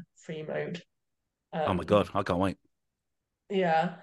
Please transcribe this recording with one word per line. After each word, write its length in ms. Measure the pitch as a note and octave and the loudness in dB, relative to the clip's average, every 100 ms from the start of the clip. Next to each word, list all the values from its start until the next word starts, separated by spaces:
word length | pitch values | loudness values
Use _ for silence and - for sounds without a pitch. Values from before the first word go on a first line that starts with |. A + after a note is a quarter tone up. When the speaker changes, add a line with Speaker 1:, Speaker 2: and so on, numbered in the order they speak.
| - _ | -2 _
Speaker 1:
free 280 | - D#3 | -12 -10
mode. 380 | D#3 D3+ D3 E3+ - _ _ _ _ _ _ | -6 -6 -4 -8 -12 _ _ _ _ _ _
Speaker 2:
Oh 220 | E3+ D3+ | -2 0
my 80 | F2+ | 0
Speaker 1:
Um, 40 | E2+ | 4
Speaker 2:
God, 220 | G#2 F#2 | 4 4
I 100 | G2 | -2
can't 160 | G2+ F2+ | 0 0
wait. 180 | F#2+ F2+ _ _ _ _ _ _ _ _ _ | 0 -2 _ _ _ _ _ _ _ _ _
Speaker 1:
yeah, 460 | G3 F3 D#3+ E3+ - | -2 2 2 0 -6